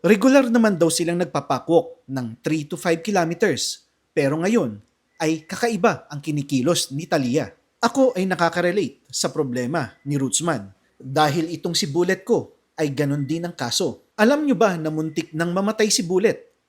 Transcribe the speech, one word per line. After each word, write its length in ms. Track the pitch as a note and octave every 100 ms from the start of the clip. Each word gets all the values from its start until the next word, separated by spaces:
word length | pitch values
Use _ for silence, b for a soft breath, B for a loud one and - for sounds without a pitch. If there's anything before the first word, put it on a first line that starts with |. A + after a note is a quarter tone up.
| F3
Regular 400 | G#3 B3 C#4 C4+
naman 320 | A#3 A3 F3+
daw 80 | E3
silang 320 | D#3+ E3+ E3+
nagpapakwok 880 | F3 D3 - C3 - E3 E3 - -
ng 320 | C3+ A#2+ A2
three 240 | - D#3
to 160 | D3 F3
five 240 | F3+ E3
kilometers. 840 | E3 G3+ E3 E3 G#3 B2 - - _ _ _ -
Pero 240 | C#3 D#3
ngayon 400 | F3 A#3 C3+ G#2 _ _ _ _
ay 240 | D#3+ D#3+
kakaiba 640 | - - A#3+ G#3+ G#3+ D#3+ -
ang 160 | D3
kinikilos 720 | C#3+ D3 C#3 C3+ B2+ E3+ - C#3
ni 80 |
Talia. 480 | E3 E3 B2+ C3+ G#2+ - _ _
Ako 320 | A#3 C4+ C4 F#3
ay 80 |
nakaka-relate 800 | F#3+ E3+ E3+ F3 F3 G3 D3 - _
sa 220 | - E3+
problema 580 | D#3 C#3+ B2 B2 E3 A#2 - C#3
ni 80 | C#3+
Rootsman 560 | C3+ - E3+ C3+ G2 _ _ _
dahil 560 | C3 C#3 D3+ D#3 D#3+
itong 240 | E3+ F3+ E3
si 160 | F3
Bullet 320 | C#3+ F3+ F#3
ko 320 | - A3+ - _ _ -
ay 140 | D#3
ganun 340 | C#3 C#3+ C#3+ C#3
din 180 | E3 E3+
ang 100 | -
kaso. 560 | B2 - E3 A2 _ -
Alam 320 | G#3+ D4 D4
nyo 80 | G#3+
ba 240 | A3 F3
na 80 | D#3
muntik 460 | D#3 D#3 D#3 - D#3
nang 160 | E3+
mamatay 400 | F3+ G3+ G#3+ G#3+
si 160 | - F3
Bullet 480 | F#3 G#3 - - _